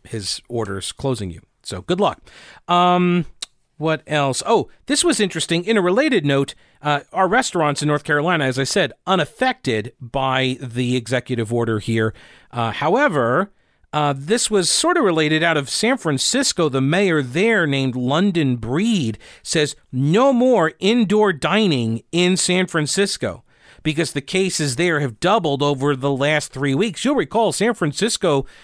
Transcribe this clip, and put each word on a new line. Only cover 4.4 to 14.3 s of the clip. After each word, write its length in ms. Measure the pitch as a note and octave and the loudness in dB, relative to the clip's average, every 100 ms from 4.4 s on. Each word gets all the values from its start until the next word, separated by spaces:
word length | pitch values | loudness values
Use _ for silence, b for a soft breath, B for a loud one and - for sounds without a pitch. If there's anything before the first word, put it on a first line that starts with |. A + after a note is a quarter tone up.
| - | 0
Oh, 220 | A3 - b - | 0 0 b -4
this 160 | C#4+ | 0
was 160 | F4 C4+ | 2 2
interesting. 440 | G3+ E3 - E3+ F3 | 0 -2 -2 -2 0
In 120 | A3+ | 2
a 40 | |
related 440 | F3 G3+ D4+ B3 C#3+ | 2 2 2 2 2
note, 300 | C#3 C#3 b b b | 0 0 b b b
uh, 200 | D3 D3 - | -4 -4 -4
our 140 | E3+ F#3+ | -2 2
restaurants 560 | A3+ B3+ F3+ D3+ C#3 | 2 0 0 0 0
in 40 | D3 | 0
North 160 | D3 | -2
Carolina, 420 | - D3 D#3 F3 C3+ | 0 0 0 0 0
as 120 | B2 | -2
I 60 | |
said, 300 | C3+ - D3+ - - | -2 0 -2 -4 -2
unaffected 880 | F#3 D3+ - B3+ B3 - A2 G#2+ - | 0 -2 -2 -2 -2 -4 -4 -4 -12
by 560 | B2 C#3 C3+ C3 C3 C3 | -8 -4 -2 0 0 -2
the 360 | C3 A#2 B2 B2 | -6 -4 -2 -2
executive 580 | A2+ B2+ - B2 A2 | -2 -4 -2 -4 -2
order 240 | A#2+ A#2 A2 | -2 0 -2
here. 360 | - A2+ A2 B B B B | 0 0 0 B B B B
Uh, 200 | A#2+ A2+ | -6 -4
however, 800 | G#2 D3 G#3+ C#4+ D#3 A#2 C3 G3 _ _ _ _ | -2 0 2 2 2 2 0 -2 _ _ _ _
uh, 200 | D3+ D3 C#3 | -2 -2 -2
this 340 | C#3+ | -2